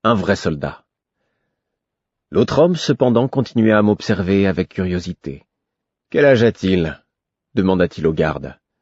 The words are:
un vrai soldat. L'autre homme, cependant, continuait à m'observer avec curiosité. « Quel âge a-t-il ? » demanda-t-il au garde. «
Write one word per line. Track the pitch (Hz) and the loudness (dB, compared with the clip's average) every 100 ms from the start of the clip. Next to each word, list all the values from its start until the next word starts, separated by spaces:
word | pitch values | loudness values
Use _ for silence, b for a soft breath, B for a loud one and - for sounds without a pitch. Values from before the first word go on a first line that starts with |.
un | 110 | -2
vrai | 117 87 98 | 0 0 -2
soldat. | 92 78 71 - _ _ _ _ _ _ _ _ _ _ _ _ _ _ _ | -4 -6 -8 -12 _ _ _ _ _ _ _ _ _ _ _ _ _ _ _
L'autre | 76 117 - | -2 0 2
homme, | 170 175 | 2 0
cependant, | - 131 127 117 131 | -2 0 2 2 0
continuait | - 120 123 110 | -2 -4 0 2
à | 107 | 4
m'observer | 104 104 - 104 90 98 98 | 2 0 -2 -4 0 0 0
avec | 92 90 | -2 -4
curiosité. « | - 92 90 87 87 - 69 _ _ _ _ _ _ _ | -4 -4 -4 -8 -12 -12 -14 _ _ _ _ _ _ _
Quel | 160 | 2
âge | 143 123 | 4 4
a-t-il ? » | 117 - 95 92 80 73 _ _ _ _ _ | 2 0 0 0 -2 -6 _ _ _ _ _
demanda-t-il | 123 95 92 87 - 80 | -2 0 2 0 -2 -4
au | |
garde. « | 80 78 69 69 67 _ _ | -2 -2 -4 -12 -18 _ _